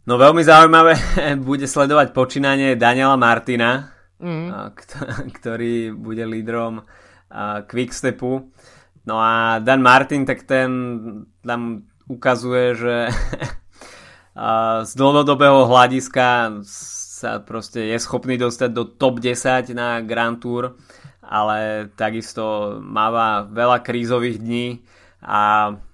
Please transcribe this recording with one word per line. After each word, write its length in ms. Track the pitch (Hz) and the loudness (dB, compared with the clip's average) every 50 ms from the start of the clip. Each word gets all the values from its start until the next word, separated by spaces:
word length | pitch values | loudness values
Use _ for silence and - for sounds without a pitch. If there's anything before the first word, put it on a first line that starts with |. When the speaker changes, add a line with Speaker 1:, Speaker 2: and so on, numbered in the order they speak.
Speaker 1:
No, 160 | _ 123 123 | _ -2 4
veľmi 240 | 123 135 147 160 170 | 6 6 6 6 6
zaujímavé 560 | 160 156 156 156 160 160 160 165 160 165 160 135 - - - 185 | 6 8 10 10 10 10 8 8 8 8 6 4 2 0 0 0
<laughs> 260 | 151 151 143 139 131 | 2 0 -2 -2 -2
bude 220 | 131 143 139 139 131 | -4 -4 -4 -4 -4
sledovať 420 | - 147 139 139 147 151 139 131 | 0 0 2 4 4 4 4 4
počínanie 640 | - 131 127 127 - 143 139 139 135 139 135 135 127 | 2 -2 -2 0 0 -2 0 0 0 2 0 0 0
Daniela 400 | 117 117 117 123 131 135 135 135 | 2 2 2 4 4 4 2 4
Martina, 840 | 131 123 117 117 117 - - 127 120 117 120 127 139 139 - - _ _ _ _ _ | 4 4 2 2 2 0 -4 -2 0 0 0 0 -2 -6 -12 -20 _ _ _ _ _
Speaker 2:
Mhm. 240 | 165 175 165 156 165 175 - | -10 -10 -8 -8 -8 -10 -12
Speaker 1:
a, 160 | 101 101 104 | -12 -14 -16
kt-, 320 | - - - _ - 147 - - 110 - | -18 -20 -20 _ -14 -14 -12 -10 -10 -10
<laughs> 180 | 131 131 - - | -12 -12 -16 -12
ktorý 560 | - 120 113 113 117 117 120 117 113 113 107 | -10 -10 -8 -4 -4 -4 -4 -4 -4 -8 -10
bude 240 | 107 110 110 110 113 | -12 -12 -10 -8 -8
lídrom, 640 | 113 110 110 110 107 113 117 117 117 113 113 110 - _ - _ _ _ _ _ _ _ - | -8 -8 -8 -8 -8 -6 -6 -6 -6 -6 -8 -12 -16 _ -20 _ _ _ _ _ _ _ -14
a, 320 | 107 104 104 104 104 104 | -10 -10 -8 -8 -10 -12
Quickstepu. 880 | - - 120 127 123 - - - 131 120 - 127 123 131 135 135 - _ _ _ - _ _ _ _ _ _ | -8 -6 -6 -6 -6 -8 -6 -4 -6 -4 -4 -6 -6 -6 -6 -8 -14 _ _ _ -20 _ _ _ _ _ _
No 160 | _ 110 110 | _ -6 -4
a 400 | 110 113 113 113 113 113 113 113 | 0 0 2 2 2 0 0 -2
Dan 240 | 113 110 123 131 135 | -2 2 2 2 4
Martin, 480 | 127 123 127 135 135 - 147 143 135 131 | 6 6 6 6 4 0 -4 -4 -2 -4
tak 160 | 127 - - | -6 -6 -4
ten 240 | - 135 131 131 127 127 127 123 123 120 113 110 113 101 107 107 _ _ _ | -2 -2 -2 0 -2 -4 -6 -8 -8 -10 -10 -12 -14 -16 -16 -20 _ _ _
tam 480 | _ 120 120 120 120 117 113 104 - _ _ _ _ | _ -8 -8 -6 -6 -8 -10 -12 -14 _ _ _ _
ukazuje, 720 | - 127 120 - 135 123 113 120 127 123 127 123 123 120 | -16 -16 -4 -2 -2 -2 0 -2 -2 -2 0 0 0 -2
že, 180 | 110 120 120 120 120 117 120 123 - - - - - 147 - - - _ | -2 -4 -4 -2 -2 -4 -4 -4 -4 -4 -4 -6 -8 -10 -10 -10 -12 _
<laughs> 720 | - _ _ - - - - - - - _ _ _ _ | -18 _ _ -20 -20 -20 -20 -20 -20 -20 _ _ _ _
a, 480 | - 110 110 113 113 113 113 113 113 110 | -8 -4 -2 -2 0 0 0 -2 -2 -4
z 60 | 104 - | -8 -2
dlhodobého 720 | 127 135 139 143 147 143 139 143 131 143 139 139 135 127 | 2 2 4 4 4 2 2 2 4 6 6 6 6 6
hľadiska 960 | 117 123 127 123 127 131 131 127 - - 135 123 123 123 120 117 110 107 104 | 6 6 6 6 6 2 -4 -6 -4 -2 0 2 2 2 0 -2 -4 -6 -10
sa 800 | 101 - - - - - - - - - - - - 113 110 107 | -16 -16 -18 -18 -18 -16 -16 -16 -16 -16 -16 -12 -10 -10 -10 -10
proste 480 | 104 - 110 113 104 - - 117 110 110 | -12 -12 -12 -12 -12 -10 -10 -8 -6 -6
je 80 | 113 | -6
schopný 400 | 117 - - - 123 - 127 127 | -6 -6 -6 -8 -8 -4 -4 -4
dostať 320 | 120 123 120 117 - 131 120 | -2 -2 -4 -2 -4 -4 -4
do 160 | 113 120 - | -4 -6 -8
top 320 | - _ _ 139 131 120 | -8 _ _ 0 0 0
desať 560 | 117 117 123 123 - - 135 127 127 123 127 120 | 0 -4 -4 -4 -2 -2 0 0 0 -2 -6 -8
na 280 | 120 120 120 120 117 113 | -6 -6 -4 -4 -6 -6
Grand 320 | 110 117 117 117 117 120 | -6 -4 -2 -2 -2 -4
Tour, 400 | 120 120 120 120 120 123 127 127 _ _ _ - - _ 143 _ _ - | -6 -8 -8 -6 -6 -6 -8 -10 _ _ _ -20 -20 _ -20 _ _ -14
ale 640 | - - 107 107 107 107 107 110 110 107 107 107 104 _ | -6 -2 -2 0 0 -2 -2 -4 -4 -6 -8 -10 -12 _
takisto 800 | - 110 110 110 113 110 - - 113 110 110 107 104 104 104 104 107 | -6 -6 -4 -4 -6 -10 -10 -10 -8 -6 -4 -4 -4 -6 -6 -8 -12
máva 640 | 104 101 107 110 107 110 117 117 113 110 107 104 104 101 | -14 -6 -2 -2 0 0 0 0 0 0 0 -2 -4 -6
veľa 320 | 107 113 120 123 123 117 | -4 0 2 2 2 2
krízových 560 | - - 120 120 117 117 127 120 117 123 113 | 0 -6 -6 -6 -4 -2 -2 -2 -2 -4 -6
dní 280 | 104 113 113 117 120 120 123 123 120 _ _ _ _ _ _ _ _ - | -8 -8 -6 -6 -6 -6 -8 -10 -14 _ _ _ _ _ _ _ _ -8
a 480 | - 107 104 104 104 107 107 107 104 104 101 - - | -2 0 0 2 2 2 2 0 -2 -6 -10 -18 -20